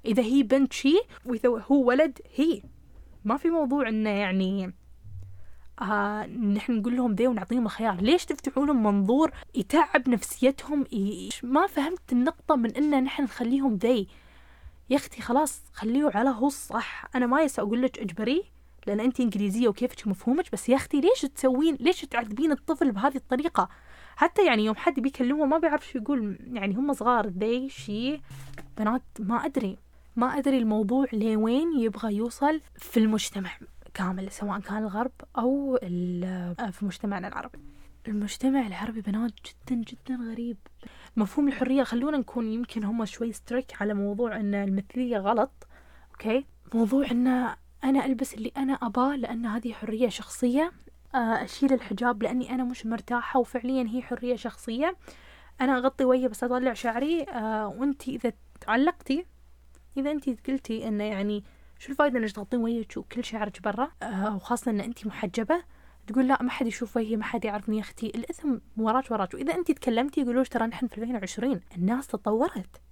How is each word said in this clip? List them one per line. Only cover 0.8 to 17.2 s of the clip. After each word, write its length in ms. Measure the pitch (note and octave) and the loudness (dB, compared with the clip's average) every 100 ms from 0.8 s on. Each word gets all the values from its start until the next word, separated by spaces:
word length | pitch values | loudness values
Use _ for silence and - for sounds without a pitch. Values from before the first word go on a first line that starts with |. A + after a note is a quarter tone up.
| C4+ F4 - - B3+ | 4 4 2 -12 -6
وإذا 220 | A#3 B3 | 0 2
هو 400 | A3+ - C#4 A#3+ | 0 4 6 6
ولد 300 | B3+ D#4+ - - | 6 4 2 -10
هي، 280 | - D#4+ A#3+ - - - - - - | 0 2 2 -6 -20 -20 -20 -20 -8
ما 120 | G#3 C4+ | -2 0
في 140 | E4 | 2
موضوع 380 | E4 C#4 C#4+ A#3+ | 2 2 2 2
إنه 220 | A3 G#3+ | 2 2
يعني، 640 | G3+ G3+ F#3+ F#3+ G3 F#3 F3+ - - - - - - - - - - | 2 2 2 0 -2 -4 -10 -20 -20 -14 -12 -12 -12 -14 -14 -16 -8
آه، 460 | G3+ G#3 G3+ G#3+ - | -2 0 0 -4 -6
نحن 460 | A#3+ G#3 G3+ - | -2 0 0 0
نقول 240 | A#3 A3 B3 | 0 0 0
لهم 200 | B3 F#3+ | 0 2
they 100 | B3 | 2
ونعطيهم 380 | A3 F#3 B3 | 0 -2 0
الخيار. 360 | A3 - A3+ F3+ | 0 0 -2 2
ليش 240 | G#3+ F4 | 4 4
تفتحون 420 | - D#4 - C4 C#4+ | 2 -6 -2 0 2
لهم 160 | C4+ | 4
منظور 480 | G#3+ G3+ G3 C4 D#4+ - - | 4 4 4 4 4 0 -8
يتعب 540 | - - D4+ D#4+ D4 B3+ | -6 2 4 4 4 4
نفسيتهم؟ 760 | A#3 - - B3+ C4+ - D4 C4 | 0 0 2 2 2 -2 -2 0
ي-، 360 | G#3 G3 F#3 F#3+ - | -2 -2 -2 -8 -8
ما 240 | A#3+ C#4 G4 | 0 2 2
فهمت 460 | - C#4+ F#4 - | 0 -2 -4 0
النقطة 440 | B3 C4 - - C#4+ | 2 2 -2 0 2
من 200 | A#3 B3 | 2 0
إنه 240 | D4+ C#4+ | 2 2
نحن 220 | C4 - | 2 -2
نخليهم 560 | C4 - A#3 C4+ C4+ G3+ | -4 -2 0 2 2 2
they. 280 | A3+ B3 F#3+ - - - - - - - - | 2 2 0 -10 -20 -20 -20 -20 -20 -20 0
يا 60 | C4+ | 0
أختي 260 | - - | 0 -12
خلاص 400 | A3 B3+ D4+ - - | 0 2 2 -2 -16
خليه 380 | - G#3+ B3+ D4 | -6 0 2 2
على 160 | G3+ C4 | 4 2
هو 160 | A3+ C#4 | 2 0
الصح. 580 | C4+ - A3+ - - - | 0 -6 -6 -6 -12 -6
أنا 120 | B3 | 0